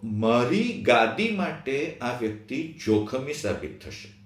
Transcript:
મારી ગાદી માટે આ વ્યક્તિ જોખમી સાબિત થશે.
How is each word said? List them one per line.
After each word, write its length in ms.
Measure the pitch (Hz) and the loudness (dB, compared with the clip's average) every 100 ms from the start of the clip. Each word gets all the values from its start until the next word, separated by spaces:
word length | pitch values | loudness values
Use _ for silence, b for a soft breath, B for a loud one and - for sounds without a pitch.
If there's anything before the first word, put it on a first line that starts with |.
મારી 760 | 110 104 110 120 120 190 240 226 | -4 0 4 4 4 2 2 0
ગાદી 500 | 104 117 - - 226 | 4 6 6 2 -2
માટે 680 | 208 170 - - 135 165 - | 0 -2 -4 -4 -2 -2 -4
આ 200 | 123 123 | -6 -2
વ્યક્તિ 600 | 110 107 - 135 160 - - | -4 -4 -8 -6 -6 -6 2
જોખમી 480 | 107 104 131 139 | 2 2 -4 -6
સાબિત 480 | 147 104 87 - - | -6 -4 -4 -6 -12
થશે. 260 | 76 - - - | -14 -14 -16 -20